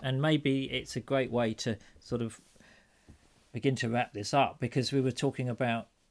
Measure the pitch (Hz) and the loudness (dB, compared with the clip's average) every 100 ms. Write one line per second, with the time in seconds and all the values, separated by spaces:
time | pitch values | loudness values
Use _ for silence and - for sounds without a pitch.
0 | 135 131 156 151 143 135 135 127 - 123 | -2 2 4 4 2 0 -2 -6 -6 -8
1 | - 135 127 120 113 113 123 104 - - | -2 0 0 0 0 0 -4 -4 -8 -18
2 | - 120 113 - - - - - _ _ | -6 -4 -4 -8 -20 -20 -20 -20 _ _
3 | - - _ _ _ 117 135 131 117 120 | -20 -20 _ _ _ 0 2 2 2 0
4 | 120 101 104 143 117 - 120 139 120 135 | 0 -4 0 4 4 2 -2 0 0 2
5 | 131 - 139 - 127 117 123 113 - _ | 0 0 -2 -2 -4 -2 -2 -2 -6 _
6 | _ | _